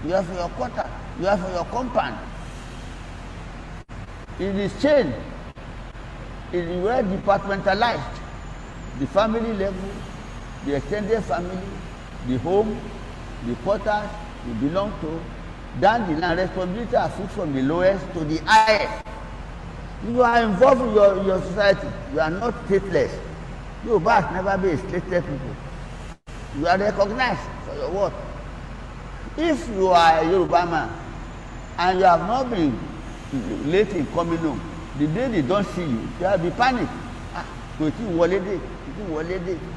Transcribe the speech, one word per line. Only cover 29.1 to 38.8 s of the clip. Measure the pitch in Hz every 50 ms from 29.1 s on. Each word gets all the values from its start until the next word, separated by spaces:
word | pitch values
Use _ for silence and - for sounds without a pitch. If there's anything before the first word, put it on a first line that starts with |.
| - - - - -
If | - 311 339 302 233 - 240
you | 220 190 190 190
are | 180 170 170 165 160 160
a | 160 165
Yoruba | 185 190 175 151 170 170 175
man | 170 170 156 131 107 - - - - - - - - - - - - - - - - - -
and | 170 180 190 185
you | 190
have | 185 175 160 170
not | 196 233 262 269 247
been | 240 190 160 143 110 90 - - - - - - - - - - - 135 110 123 110 - -
late | 143 165 196 214 - 202
in | 175 139
coming | - - 170 170 170 165 165
home, | 165 156 127 101 - - - - - - - 139
the | 147
day | 151 156 214 254 269
they | 226 180
don't | 139 120 185 208 190 -
see | - 180 175
you, | 151 120 110 110 - - -
there | 175 185 202
will | 185 165 175
be |
panic. | - - 240 262 254 233 170 123 - - - - - - - - -
"Ah, | 175 160 - - - - - - -
kò | 156 156
tí | - - 233
ì | 214
wọlé | 170 160 170 170 185 196 180
dé, | 196 196 160
kò | - - - -